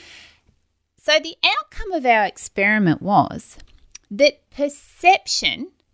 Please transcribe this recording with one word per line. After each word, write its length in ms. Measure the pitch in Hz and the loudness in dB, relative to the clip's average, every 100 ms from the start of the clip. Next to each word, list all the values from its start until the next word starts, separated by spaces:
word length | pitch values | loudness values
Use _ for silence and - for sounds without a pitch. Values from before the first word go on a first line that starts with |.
| - - - _ _ _ _ _ _ - | -20 -20 -20 _ _ _ _ _ _ -10
So 200 | - 302 | 0 0
the 200 | 320 - 349 | -2 -4 -2
outcome 480 | 539 605 - 440 | -2 -6 -10 -6
of 120 | 339 247 | -2 2
our 200 | 226 196 | 2 2
experiment 760 | - - - 202 214 185 - | -4 -8 -2 0 2 2 0
was 560 | 185 190 - - - - - _ _ - - | 2 2 2 -4 -14 -20 -20 _ _ -20 -8
that 380 | 202 294 - _ | 2 2 2 _
perception 1200 | - 285 - - - 349 392 - - - - 370 _ _ | -6 -4 -4 -6 0 4 4 0 -4 -4 -4 -10 _ _